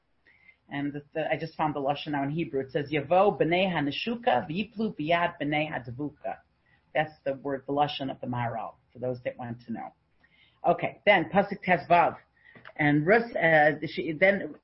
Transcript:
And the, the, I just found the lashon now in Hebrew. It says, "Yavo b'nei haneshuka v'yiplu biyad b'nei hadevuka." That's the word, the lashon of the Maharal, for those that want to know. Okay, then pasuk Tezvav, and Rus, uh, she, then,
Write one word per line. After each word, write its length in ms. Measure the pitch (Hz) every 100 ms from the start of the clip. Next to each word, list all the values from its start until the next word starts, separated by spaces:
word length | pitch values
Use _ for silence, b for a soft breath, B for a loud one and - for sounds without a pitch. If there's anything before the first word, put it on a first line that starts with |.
| _ _ _ b b b -
And 220 | 143 143
the, 100 | 147 -
the, 180 | 160 147
I 60 | 151
just 160 | 160 -
found 180 | 156
the 60 | 143
lashon 280 | 135 143 156
now 160 | 143
in 60 | 139
Hebrew. 300 | 165 160 135
It 120 | 131
says, 180 | 151 139
"Yavo 480 | 151 135 185 208 156
b'nei 320 | 160 175 190
haneshuka 720 | 165 143 - 226 233 247 247 -
v'yiplu 480 | 170 214 202 220 -
biyad 320 | 151 170 175 -
b'nei 320 | 147 151 151
hadevuka." 640 | 151 123 120 147 - - - _ _ _ _ _
That's 200 | 151 156 -
the 120 | 139 135
word, 260 | 139 135 139
the 60 |
lashon 380 | 143 143 - 135
of 100 | 127
the 60 | 123
Maharal, 480 | 123 117 113 92 - _
for 60 | 120
those 180 | 127 123
that 140 | 131 -
want 260 | 120 117
to 80 | -
know. 220 | 107 64 _ _ _ b b b b 165
Okay, 320 | 170 151 - 202
then 240 | 190 160
pasuk 260 | 202 190 196 -
Tezvav, 500 | 175 - 170 143 - _ B B B B -
and 300 | 147 147 156
Rus, 160 | 226 233
uh, 520 | - 165 156 151 147 160
she, 260 | - 160
then, 440 | 151 190 202 - -